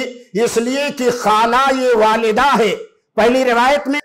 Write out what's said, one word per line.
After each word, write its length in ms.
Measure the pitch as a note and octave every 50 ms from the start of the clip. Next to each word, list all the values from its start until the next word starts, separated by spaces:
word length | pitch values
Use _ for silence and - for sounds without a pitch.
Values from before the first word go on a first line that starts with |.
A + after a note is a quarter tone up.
| B3+ A#3+ - - - _ - F#3 A#3
इसलिए 460 | A3+ - A3+ A#3 B3 C4 C#4 C#4+ C#4+
कि 220 | - - B3 A#3+
खाला 520 | A#3 - - G3+ G#3+ G#3+ A3+ A#3 A#3 B3+ C4+
ये 300 | C#4 C4+ C4 B3+ B3+ A#3+
वालिदा 500 | A3 G#3+ G#3+ G#3+ A3+ A3+ A3+ G#3+ G#3 B3+
है।" 320 | D4 C4 G#3+ A3+ G3+ E3+ - - - _ _ _ _ _ -
पहली 260 | G#3+ A#3 B3 C4 C4
रिवायत 440 | B3 A#3 A#3 A#3+ C4 C#4+ C#4+ D4 C4
में 140 | C#4 C#4+